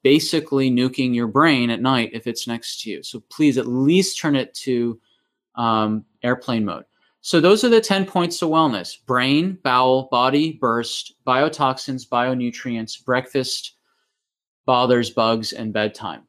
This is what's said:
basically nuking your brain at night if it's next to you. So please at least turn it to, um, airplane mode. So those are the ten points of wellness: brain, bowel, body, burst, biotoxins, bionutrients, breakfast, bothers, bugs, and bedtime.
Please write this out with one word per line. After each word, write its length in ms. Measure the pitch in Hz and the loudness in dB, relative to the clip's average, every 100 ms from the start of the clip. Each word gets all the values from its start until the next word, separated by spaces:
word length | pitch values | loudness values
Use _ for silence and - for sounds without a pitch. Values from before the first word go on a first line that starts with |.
basically 680 | 135 151 - 160 156 135 135 | 6 4 2 -4 -2 0 2
nuking 420 | 123 127 131 127 | 2 0 0 -2
your 140 | 120 117 | -2 0
brain 420 | 131 160 135 120 | 2 4 4 0
at 120 | 113 | 0
night 300 | 131 131 113 | 0 0 -2
if 120 | 113 120 | -6 -8
it's 200 | 113 120 | -8 -8
next 340 | 117 - - | -8 -10 -12
to 80 | 110 | -12
you. 140 | 82 | -12
So 160 | - 117 _ | -12 -16 _
please 280 | - 151 127 | 0 2 2
at 100 | 117 | -2
least 500 | 123 135 180 185 - | 0 4 4 2 -4
turn 180 | 151 139 | -2 -2
it 180 | 123 | -4
to, 460 | - - 120 120 113 _ _ _ _ _ 120 | -8 -4 -2 -2 -6 _ _ _ _ _ -4
um, 500 | 117 110 107 107 - _ | 0 0 0 -4 -8 _
airplane 400 | 120 127 - 117 | -4 -2 -2 -4
mode. 220 | 104 76 - _ _ _ | -4 -8 -14 _ _ _
So 200 | - 170 | -2 2
those 220 | 175 220 | 4 4
are 60 | 247 | 6
the 120 | 226 | 4
ten 240 | 220 196 190 | 4 -2 0
points 360 | 185 175 - | -2 -2 -2
of 80 | 170 | 0
wellness: 480 | 160 156 104 87 - - | 2 2 0 -8 -16 -2
brain, 520 | 123 131 143 185 185 | 0 2 2 0 -4
bowel, 440 | 135 123 127 131 131 | 0 2 4 2 2
body, 420 | 123 131 143 160 | 2 2 2 0
burst, 600 | 135 123 117 117 - - _ - | -2 -2 -2 -4 -8 -12 _ 0
biotoxins, 800 | 127 151 156 135 131 - 131 - | 0 0 0 -2 -2 -8 -10 -4
bionutrients, 960 | 123 123 127 120 - 131 117 110 - | -2 0 -2 -4 -6 -8 -8 -8 -10
breakfast, 680 | - 127 131 139 127 - - _ _ _ _ _ _ _ _ _ - | -2 -2 0 -4 -4 -8 -12 _ _ _ _ _ _ _ _ _ 0
bothers, 440 | 123 123 123 117 | 2 4 2 2
bugs, 420 | - 113 113 110 | 0 0 0 -4
and 220 | - 110 | -8 -4
bedtime. 500 | 107 107 - 101 71 | -2 -2 -4 -12 -12